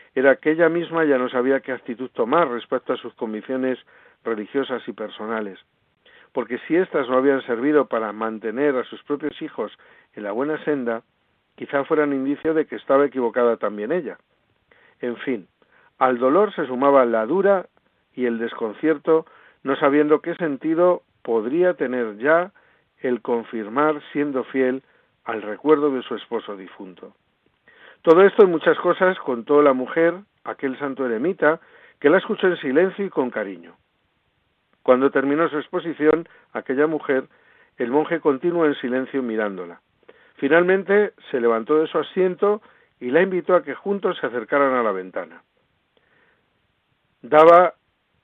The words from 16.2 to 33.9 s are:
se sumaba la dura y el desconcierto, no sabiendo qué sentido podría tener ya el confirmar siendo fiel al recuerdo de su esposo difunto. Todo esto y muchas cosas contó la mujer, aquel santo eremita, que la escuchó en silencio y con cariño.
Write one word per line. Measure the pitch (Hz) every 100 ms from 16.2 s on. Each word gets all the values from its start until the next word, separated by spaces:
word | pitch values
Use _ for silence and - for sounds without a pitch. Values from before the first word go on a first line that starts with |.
| 127 170 208
se | 180 131
sumaba | 127 139 139 120
la | 113
dura | 110 185 196 196 - _ _ _ _
y | - 123
el | 113
desconcierto, | 113 - 113 101 156 147 165 160 160 - _ _
no | 135 135
sabiendo | 143 147 151 151
qué | 170
sentido | 165 165 131 156 160 180 175 - _
podría | - 113 113 160 180
tener | - 131 127 113 104
ya | 135 165 185 _ _ _ _ _
el | 131 120
confirmar | - 120 107 113 101 123 156 147 -
siendo | 147 147 131
fiel | - 135 127 131 - _ _ _
al | - 110
recuerdo | 104 104 147 151 147
de | 131
su | -
esposo | 110 - 113 -
difunto. | 101 90 - 95 87 98 _ _ _ _ _ _ _ - -
Todo | 170 165
esto | 196 -
y | 190
muchas | 160 170 147
cosas | 180 165 185 185
contó | - 120 110 147
la | 143
mujer, | 131 123 165 165 180 208 _
aquel | 113 110 135 127
santo | 143 135 127
eremita, | 113 160 196 151 165 _ - _ _
que | 143
la | 180
escuchó | - 208 190
en | 170
silencio | 143 139 190 175 190
y |
con | 160 127
cariño. | 110 101 87 85 - _